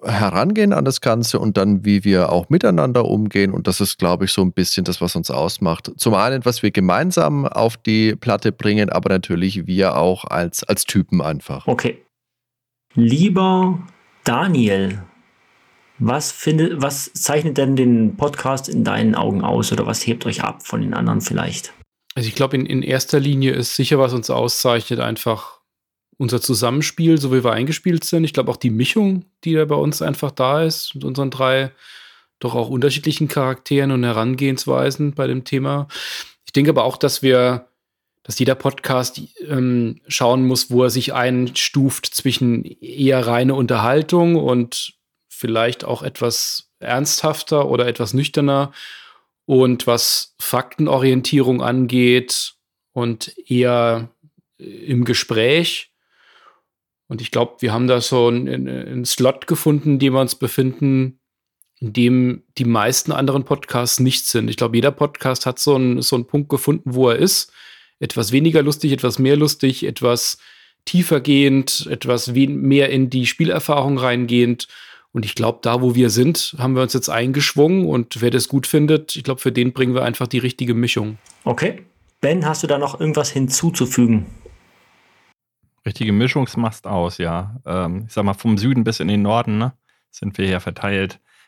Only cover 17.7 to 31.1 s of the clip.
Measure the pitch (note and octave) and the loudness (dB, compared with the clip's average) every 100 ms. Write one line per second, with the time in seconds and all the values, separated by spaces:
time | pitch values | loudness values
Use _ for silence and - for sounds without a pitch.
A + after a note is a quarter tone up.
17.7 | C3+ B2 A#2 A2 G2 D3 C#3+ C3 C3+ - | 4 4 4 2 0 -4 -2 -4 -4 -4
18.7 | - A2 G2+ A2 - G#2+ G2+ - B2 A2+ | -2 0 2 2 2 0 -2 0 0 0
19.7 | A2 - A2+ - A2+ A#2 G#2+ G#2+ - - | -2 -2 -4 -4 -4 -4 -4 -6 -8 -8
20.7 | A1+ G#1 - A1+ G#1+ - - G1+ - - | -4 -4 -2 0 -2 -2 -4 -4 -8 -14
21.7 | - _ _ - - A2+ - C3+ C3+ C3 | -20 _ _ -12 -8 -6 -2 -2 -2 -2
22.7 | C3 - C3 - D3 C#3 C3+ C3+ C3 A#2+ | -4 -2 -4 0 0 2 0 0 0 -2
23.7 | - B2+ C#3+ C3 B2+ A2+ B2 A#2+ - B2+ | -2 2 2 2 0 -2 -2 -2 0 0
24.7 | A#2 - A#2+ A#2 A2+ A#2+ G#2+ - - _ | 0 -2 -4 -4 -4 -4 -4 -8 -20 _
25.7 | _ _ _ _ - B2+ A#2+ - A2+ A#2+ | _ _ _ _ -6 -2 -2 -2 0 0
26.7 | C3+ D#3 - E3 D#3+ C#3 B2+ A#2+ A2 C3+ | 0 -2 0 2 4 2 2 2 0 -2
27.7 | D#3+ F#3 E3 - E3+ D#3 - B2+ A#2+ B2 | -2 -2 -2 0 0 0 0 -2 -2 -2
28.7 | A2 C3 A3+ G3+ F#3+ - _ E3 D#3 D3+ | 0 0 2 0 0 -6 _ -2 0 2
29.7 | D3 D3 D3 D#3 C#3+ C#3+ - C3 D3 D#3+ | 0 0 -2 -4 -4 -4 0 0 2 0
30.7 | D#3+ - C#3 C#3 | -4 -8 -10 -8